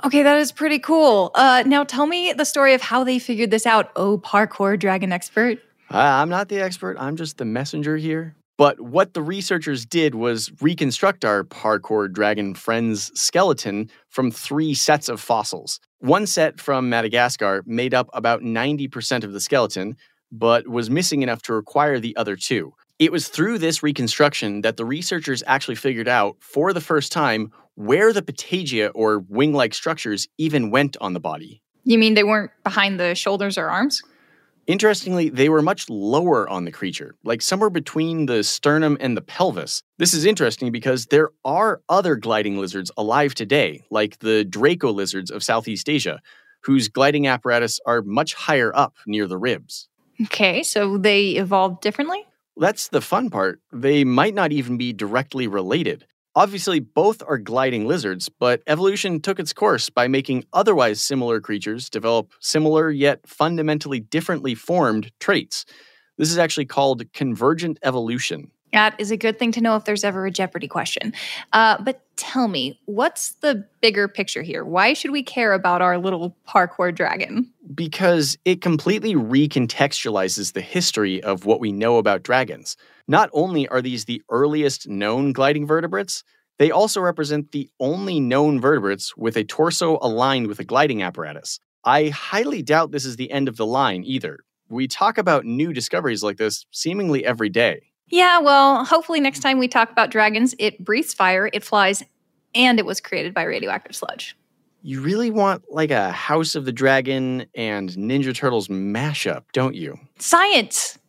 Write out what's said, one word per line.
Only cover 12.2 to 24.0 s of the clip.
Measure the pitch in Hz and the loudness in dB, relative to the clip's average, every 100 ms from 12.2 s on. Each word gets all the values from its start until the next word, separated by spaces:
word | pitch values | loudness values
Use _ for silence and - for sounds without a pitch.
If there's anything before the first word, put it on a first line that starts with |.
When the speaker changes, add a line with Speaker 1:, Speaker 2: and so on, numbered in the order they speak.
| 107 107 98 | 0 0 -2
Speaker 2:
friend's | 90 - 113 117 104 - - | -6 -2 0 0 -2 -6 -4
skeleton | - 170 190 135 107 101 110 _ _ | 0 2 2 2 -4 -6 -8 _ _
from | - 127 | -4 -2
three | 113 - 143 160 | -4 -6 -2 -2
sets | 139 - 147 - | 0 2 0 0
of | 113 | -8
fossils. | - 117 107 90 - - _ _ | -2 -2 -2 -8 -10 -12 _ _
One | 127 180 208 | 2 2 2
set | - 156 - | 0 0 -2
from | - 135 127 | -4 -2 0
Madagascar | 117 113 117 123 - 101 98 120 | 0 0 2 2 0 -2 -2 -2
made | 117 123 | -4 0
up | 127 123 | 0 -2
about | 123 117 117 | -2 -2 0
ninety | 120 113 131 147 131 | -2 -2 -2 -2 -6
percent | 123 113 123 | -8 -4 -4
of | 107 | -4
the | 98 | -8
skeleton, | - 139 110 98 98 127 _ _ _ | 0 2 0 -2 -8 -10 _ _ _
but | 113 113 117 127 | -2 2 2 2
was | 120 110 | -4 -2
missing | 143 180 151 | -2 0 0
enough | 127 113 | -2 -4
to | - | -4
require | 113 104 143 147 131 | -6 -2 0 0 0
the | 113 107 | -4 -4
other | 104 95 | -4 -4
two. | - 117 71 - _ - | -4 -4 -4 -12 _ 0
It | 160 | 2
was | 170 - | 2 -4
through | - 190 233 | -2 -2 0
this | 160 156 | -2 -2
reconstruction | 151 143 | -2 -2